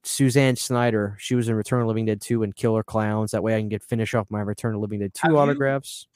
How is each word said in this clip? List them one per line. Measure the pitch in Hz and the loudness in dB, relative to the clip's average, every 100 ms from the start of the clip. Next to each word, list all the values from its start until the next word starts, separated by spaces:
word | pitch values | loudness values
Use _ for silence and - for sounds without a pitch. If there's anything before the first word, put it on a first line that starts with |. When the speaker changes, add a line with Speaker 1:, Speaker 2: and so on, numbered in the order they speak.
Speaker 1:
Suzanne | - - 135 131 135 123 | -8 2 4 6 4 2
Snyder. | - 123 120 110 101 101 | 0 0 2 2 0 -4
She | - 123 | -2 0
was | 117 | 2
in | 110 | 0
Return | - 127 | 0 0
of | 113 | 0
the | |
Living | 110 110 | 0 0
Dead | 104 | -2
two | - 117 | -2 -2
and | 104 - | -2 0
Killer | 117 110 | 0 0
Clowns. | - 110 107 107 107 | 0 -2 0 0 -2
That | 107 | -2
way | 107 110 | 0 0
I | |
can | 107 | -2
get, | 104 | -6
finish | - 117 107 117 | -4 -4 0 -2
off | 98 | -2
my | 104 | -4
Return | 101 104 117 | -4 -4 -4
of | 104 | -4
the | |
Living | 104 104 | -6 -4
Dead | 101 | -6
two | - | -2
Speaker 2:
Have | 160 | 2
you, | 151 | 4
Speaker 1:
autographs. | 143 143 139 139 - - - | 4 2 0 -2 -6 -16 -18